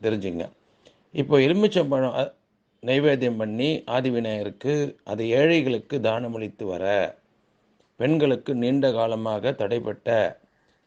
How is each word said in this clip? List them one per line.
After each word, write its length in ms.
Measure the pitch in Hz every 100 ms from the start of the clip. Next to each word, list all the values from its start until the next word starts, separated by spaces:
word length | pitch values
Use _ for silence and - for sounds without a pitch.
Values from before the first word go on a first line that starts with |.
தெரிஞ்சுங்க. 480 | 110 107 95 85 - _ _ _ _ _ _
இப்போ 260 | - 139 143
எலுமிச்சம்பழம், 760 | 135 180 208 190 147 135 131 120
அ, 200 | 135 - _ _ _ _ 117
நைவேத்தியம் 500 | 135 147 139 123 113
பண்ணி 400 | 107 107 139 160 -
ஆதிவிநாயகருக்கு, 1120 | 123 131 120 110 107 104 98 131 147 143 - -
அதை 260 | 107 113
ஏழைகளுக்கு 680 | 120 151 165 131 117 - 143
தானமளித்து 640 | 113 113 120 113 107 - 101
வர, 520 | 87 95 101 87 - _ _ _ _ _ _ _ -
பெண்களுக்கு 580 | 123 160 147 120 - 131
நீண்ட 380 | 120 139 135
காலமாக 600 | 113 113 113 110 107 113
தடைப்பட்ட 840 | 139 101 120 107 101 - 113 92 - _ _ _ _